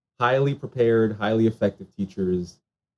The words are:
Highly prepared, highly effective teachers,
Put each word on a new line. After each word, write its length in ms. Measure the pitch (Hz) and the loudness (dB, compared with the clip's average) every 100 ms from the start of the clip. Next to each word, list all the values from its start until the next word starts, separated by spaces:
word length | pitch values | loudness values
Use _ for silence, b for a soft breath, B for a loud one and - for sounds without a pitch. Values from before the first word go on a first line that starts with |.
| _ _ | _ _
Highly 340 | 123 135 143 | 0 2 0
prepared, 640 | 139 127 127 117 113 110 104 | -2 -10 0 2 4 2 0
highly 300 | 107 113 113 | -2 2 0
effective 420 | 110 104 - 95 | 0 -4 -4 -14
teachers, 640 | - 98 - 92 90 85 - _ _ _ | -10 -8 -4 -2 -2 -4 -14 _ _ _